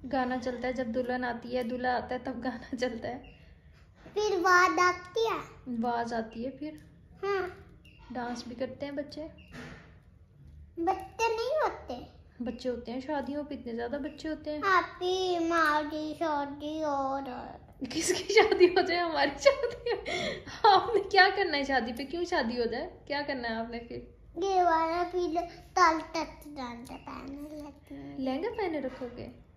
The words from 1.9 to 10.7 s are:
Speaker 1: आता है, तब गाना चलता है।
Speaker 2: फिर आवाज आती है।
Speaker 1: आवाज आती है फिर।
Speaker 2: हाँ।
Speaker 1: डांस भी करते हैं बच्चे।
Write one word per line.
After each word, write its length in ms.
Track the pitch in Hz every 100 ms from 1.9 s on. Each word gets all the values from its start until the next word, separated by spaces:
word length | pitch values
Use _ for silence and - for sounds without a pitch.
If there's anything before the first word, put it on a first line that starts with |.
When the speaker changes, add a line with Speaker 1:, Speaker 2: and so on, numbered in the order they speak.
Speaker 1:
आता 220 | 240 226
है, 100 | 254
तब 160 | 254 240
गाना 360 | 247 233 - 226
चलता 320 | 247 226 -
है। 140 | 262 - - - - - - - - -
Speaker 2:
फिर 320 | 403 427 392 370
आवाज 320 | 359 359 330
आती 480 | 359 359 - 453 453
है। 100 | 349 - - 262 240
Speaker 1:
आवाज 360 | 240 233 233
आती 320 | 233 226 226
है 60 | 247
फिर। 360 | 269 302 311 - - - -
Speaker 2:
हाँ। 320 | 392 392 359 - - - - - -
Speaker 1:
डांस 320 | 247 240 240 233
भी 60 |
करते 320 | 240 262 262 285
हैं 100 | 285
बच्चे। 240 | 294 - 311 - - - - - - - - - - - - - -